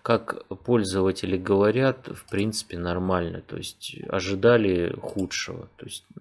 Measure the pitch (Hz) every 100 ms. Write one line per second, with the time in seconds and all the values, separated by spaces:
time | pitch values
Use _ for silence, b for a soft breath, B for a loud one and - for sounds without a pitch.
0 | - 113 - - - 92 - 117 95 95
1 | 95 90 90 92 92 98 104 120 135 131
2 | - - - 98 107 - - 87 87 90
3 | 92 90 85 87 - - - - - -
4 | - 95 92 95 117 120 101 90 85 -
5 | - 101 92 - - 87 - - - -
6 | - -